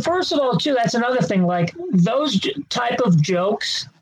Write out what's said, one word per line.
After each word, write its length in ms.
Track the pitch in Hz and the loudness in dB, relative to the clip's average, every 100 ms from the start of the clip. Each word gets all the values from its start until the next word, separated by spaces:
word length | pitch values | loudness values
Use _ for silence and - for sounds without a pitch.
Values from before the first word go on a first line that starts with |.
first 300 | 320 359 - | 2 0 0
of 80 | 311 | 0
all, 160 | 262 202 | 2 0
too, 160 | 294 | 0
that's 200 | 254 233 | 0 2
another 260 | 233 240 254 | 0 0 0
thing. 240 | - 190 175 | 0 2 2
Like, 260 | 175 170 339 359 | 0 -2 -4 -2
those 420 | 196 196 254 302 | 2 2 2 0
j-, 180 | 190 - 294 - | -2 -2 -6 -6
type 300 | 240 240 247 | -4 -2 0
of 180 | 240 165 | 2 2
jokes 640 | 151 175 190 214 - - - _ | 2 0 0 -2 -6 -8 -10 _